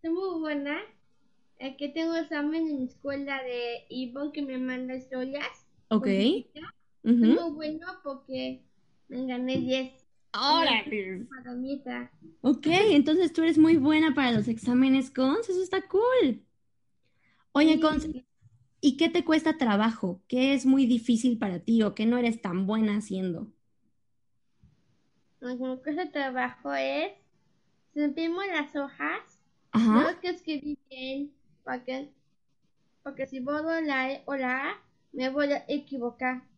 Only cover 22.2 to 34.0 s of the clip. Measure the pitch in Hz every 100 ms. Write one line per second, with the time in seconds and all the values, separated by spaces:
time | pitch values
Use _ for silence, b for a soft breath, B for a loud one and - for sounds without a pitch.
22.2 | 240 226 190 180 190 220 214 208 208 185
23.2 | 185 165 214 _ _ _ _ _ _ _
24.2 | _ _ _ _ _ _ _ _ _ _
25.2 | _ _ 247 247 254 262 277 302 320 294
26.2 | 269 254 247 - 285 277 269 277 359 -
27.2 | _ _ _ _ _ _ _ 294 294 320
28.2 | 330 349 392 330 294 - - - 302 392
29.2 | - _ _ _ _ 220 226 220 302 339
30.2 | 359 349 - 302 294 285 _ 262 262 269
31.2 | 285 277 _ _ - 254 247 262 285 _
32.2 | _ _ _ _ _ _ _ _ 285 277
33.2 | 262 262 254 294 320 330 311 269